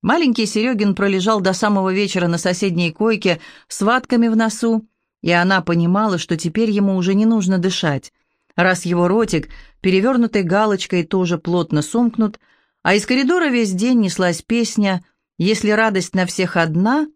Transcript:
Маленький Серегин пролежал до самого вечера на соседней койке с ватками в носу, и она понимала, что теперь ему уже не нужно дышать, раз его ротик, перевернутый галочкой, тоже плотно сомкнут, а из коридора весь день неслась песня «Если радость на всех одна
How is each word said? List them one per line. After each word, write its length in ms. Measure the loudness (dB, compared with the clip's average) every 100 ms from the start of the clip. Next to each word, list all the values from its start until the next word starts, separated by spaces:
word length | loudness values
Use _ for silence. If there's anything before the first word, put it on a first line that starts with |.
Маленький 420 | 0 0 0 0 -2
Серегин 480 | -2 -2 0 -2
пролежал 480 | 0 0 0 0 0
до 120 | 0
самого 380 | 0 0 0 0
вечера 360 | -2 -2 0 0
на 100 | 0
соседней 540 | -2 -2 -2 0 -2
койке 480 | 0 -2 0 0 -2 -6 -20 _
с 140 | -4
ватками 460 | 0 0 0 0 2
в 80 | 2
носу, 520 | 0 0 0 0 -4 _ _ _
и 80 | 0
она 300 | 2 2 0
понимала, 580 | 0 0 2 2 0 -2
что 180 | -4 -4
теперь 320 | -4 -2 0
ему 260 | 2 0 0
уже 200 | 0 2
не 100 | 2
нужно 320 | 2 2 0
дышать, 560 | 0 -2 -2 -4 -8 _ _ _ _ -2
раз 300 | 0 0 -2
его 220 | 0 2
ротик, 420 | 2 0 -2 -4 -18 -20 _
перевернутый 600 | 0 2 2 2 0 0
галочкой, 600 | 0 2 2 0 -2 -4
тоже 360 | -2 -2 0 -2
плотно 420 | -2 -2 0 -2
сомкнут, 580 | -2 0 0 0 -2 -4 _ _ _ _
а 100 | 0
из 140 | 0 2
коридора 420 | 0 2 2 2
весь 240 | 0 0
день 260 | 0 2 2
неслась 440 | 0 0 -2 -2
песня 600 | -2 -2 0 0 0 -2 -6 _ _ _
«Если 320 | 0 0 0
радость 420 | 2 2 0 -2
на 140 | -2 -2
всех 300 | -2 -2 0
одна 500 | 0 0 0 0 -2